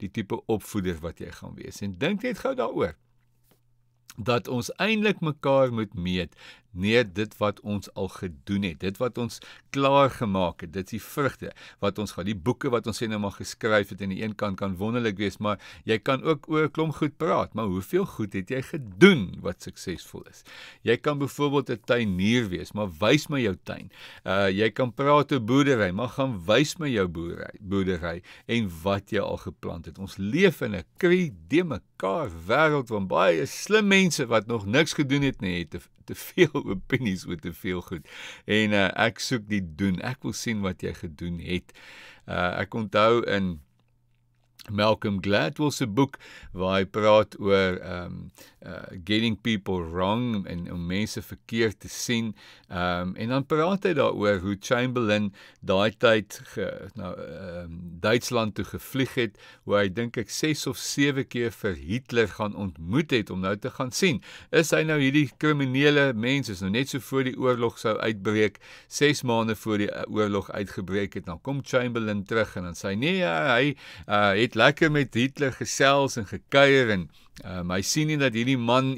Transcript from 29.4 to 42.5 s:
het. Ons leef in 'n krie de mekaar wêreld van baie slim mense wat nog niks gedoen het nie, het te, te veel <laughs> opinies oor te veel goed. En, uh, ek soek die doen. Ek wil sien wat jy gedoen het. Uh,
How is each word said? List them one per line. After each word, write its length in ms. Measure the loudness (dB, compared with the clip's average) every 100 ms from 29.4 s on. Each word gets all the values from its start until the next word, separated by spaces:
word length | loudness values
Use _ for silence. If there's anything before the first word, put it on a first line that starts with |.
| -8 -10 -10 -10 -12
het. 140 | -12
Ons 180 | -12 -6
leef 440 | -2 4 4 4
in 140 | -4 -6
'n 80 | -8 0
krie 360 | 2 4 0 -6 0
de 160 | 0
mekaar 680 | 2 -4 -10 -6 -2 -2 -4 -6 0
wêreld 400 | 4 4 2 0
van 200 | -2 0
baie 380 | 4 4 4 0
slim 420 | -6 2 4 6
mense 380 | 6 4 2 2
wat 200 | 2 2
nog 180 | -2 2
niks 280 | 2 2
gedoen 280 | 0 0 2
het 200 | 0 -2
nie, 180 | -2 -4
het 100 | -4
te, 80 | -10 -14 _ -14
te 100 | -14
veel 460 | -2 4 4 2 -4
<laughs> 80 |
opinies 520 | -6 -2 0 0 -2 -6
oor 120 | -8
te 140 | -8
veel 280 | -8 -6 -6
goed. 260 | -6 -12 -12 -18 -16 -10 0
En, 300 | 2 4 4
uh, 120 | 2 2 0
ek 140 | 0
soek 240 | -4 -4 -2
die 140 | -4
doen. 360 | -4 0 0 0 -4
Ek 180 | -6 -8
wil 80 | -6
sien 260 | -4 -2 -2
wat 200 | -4 -6
jy 80 | -8
gedoen 440 | -12 -8 -8 -6
het. 320 | -4 -4 -6 -20 -20 -20 -20 -18 -6
Uh, 340 | -2 -2